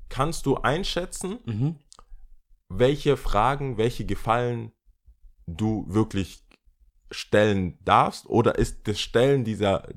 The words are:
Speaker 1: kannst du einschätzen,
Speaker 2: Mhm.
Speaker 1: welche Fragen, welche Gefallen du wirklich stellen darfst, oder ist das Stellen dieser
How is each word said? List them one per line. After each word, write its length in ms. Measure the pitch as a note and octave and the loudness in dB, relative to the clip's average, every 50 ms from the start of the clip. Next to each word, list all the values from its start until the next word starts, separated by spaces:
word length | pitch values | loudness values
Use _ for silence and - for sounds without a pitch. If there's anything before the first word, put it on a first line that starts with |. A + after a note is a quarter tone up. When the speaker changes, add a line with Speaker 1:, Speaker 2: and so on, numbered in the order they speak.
| - - | -18 -10
Speaker 1:
kannst 380 | - - C3+ D#3+ D#3 - - | -4 -2 -2 -2 -2 -2 0
du 100 | C#3 B2+ | 0 0
einschätzen, 840 | - - A2+ C#3+ E3+ G3 - - F3 F3+ F3+ - - - F#3 G3+ B3 - | 2 2 0 0 0 -2 -4 -4 -4 -4 -6 -8 -8 -8 -8 -8 -8 -8
Speaker 2:
Mhm. 320 | - A2 G#2 B2+ D3+ E3 - _ _ - - - _ - - - - - - _ _ - _ _ - | -6 -2 -2 -2 -2 -2 -4 _ _ -20 -20 -20 _ -20 -18 -18 -20 -20 -20 _ _ -20 _ _ -10
Speaker 1:
welche 480 | F2+ G2+ B2 C3 D3 D3 - D3 C3+ | 0 2 2 2 2 2 2 0 0
Fragen, 600 | C3 - - - G2+ G#2+ B2 C#3+ C#3 C#3+ C3+ B2 G2+ | 2 0 0 2 2 2 2 0 -2 -4 -4 -2 0
welche 260 | A2 B2 B2 - A#2+ | 0 0 -2 -4 -4
Gefallen 680 | F2+ G2 - - A#2+ A2+ A#2+ B2 A#2+ A#2+ A#2 A2+ A2+ - _ _ _ _ _ _ - _ _ - - - _ _ | -4 -4 -2 0 0 0 2 0 -2 -4 -4 -8 -10 -14 _ _ _ _ _ _ -20 _ _ -20 -20 -20 _ _
du 380 | - E2 - G#2+ A2 A2 G#2 D2 - | -12 -4 -2 0 0 0 0 -4 0
wirklich 540 | F2+ G#2+ A2 A2 - G2 F#2 - - - _ _ _ _ _ _ _ _ _ _ _ _ _ - | 0 0 0 2 0 -4 -4 -4 -8 -16 _ _ _ _ _ _ _ _ _ _ _ _ _ -14
stellen 680 | - - - - - G#2 G#2+ G#2+ G2+ G2 F#2 E2+ - - - | -12 -12 -4 0 4 4 4 4 4 2 0 -2 -6 -6 0
darfst, 420 | F#2 G2 A2+ C#3+ F#3+ - - - | 4 4 4 4 2 -2 -6 -6
oder 320 | - - A2 A#2+ A#2+ - - | 0 2 4 4 4 2 2
ist 300 | A2+ - - - - A2 | 0 -2 -2 -4 -6 -4
das 100 | G#2 - | -4 -4
Stellen 460 | - - - A#2 B2 C#3 C#3 C#3 A#2+ | -6 0 2 2 4 4 4 2 0
dieser 440 | A2 A2 F#2 G#2 G2 G2 - - - - | -2 -2 0 2 2 2 0 -2 -8 -14